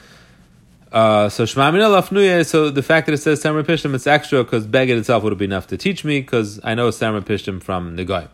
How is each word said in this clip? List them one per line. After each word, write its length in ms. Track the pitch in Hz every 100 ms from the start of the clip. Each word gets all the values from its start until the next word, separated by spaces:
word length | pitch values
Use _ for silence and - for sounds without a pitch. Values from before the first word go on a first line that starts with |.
| - - - - _ _ _ _ _
Uh, 360 | 117 113 107 104
so 160 | -
Shema 260 | 113 - 139
Mina 160 | 170 214
Lafnuye, 600 | 196 180 196 196 180 165
so 240 | 160 151
the 120 | 139
fact 240 | 131 160 151
that 60 |
it 60 | 147
says 220 | 160 147
Tamer 220 | 156 151
Pishtim, 320 | 147 165 151
it's 120 | 135 143
extra 380 | 147 - 135
'cause 220 | 120 120 107
Beged 300 | 131 131 120
itself 260 | 107 117
would 120 | 107 98
be 80 |
enough 220 | 101 95 -
to 100 | 95
teach 280 | 190 185
me, 180 | 151 143
'cause 380 | 131 123 104 104
I 120 | 117
know 140 | 113 120
it's 100 | 110
Tamer 220 | 113 107
Pishtim 420 | 95 101 - 92
from 340 | - 92 87 85
Negayim. 320 | 90 92 76